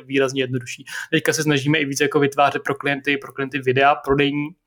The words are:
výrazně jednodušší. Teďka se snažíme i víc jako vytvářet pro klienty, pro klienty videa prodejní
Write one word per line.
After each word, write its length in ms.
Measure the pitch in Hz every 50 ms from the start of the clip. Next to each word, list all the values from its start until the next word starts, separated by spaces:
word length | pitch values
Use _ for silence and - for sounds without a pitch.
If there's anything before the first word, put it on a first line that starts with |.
| 135
výrazně 380 | 131 135 139 139 127 135 135 131
jednodušší. 420 | 123 131 127 120 - - - 135 - - - - -
Teďka 220 | 160 156 - 160 151
se 100 | 156 147
snažíme 340 | 151 147 139 127 147 151 160
i 80 | 147
víc 140 | 139 139 139
jako 200 | 147 139 - 151
vytvářet 440 | 143 139 - 143 143 139 - 139 -
pro 120 | - 135
klienty, 420 | - 139 143 143 139 135 147 143 139
pro 160 | 131 - -
klienty 260 | - 135 131 147 139
videa 360 | 127 127 123 135 139 143 151
prodejní 520 | 147 - 139 139 147 143 139 143 147 147 151 175 _ _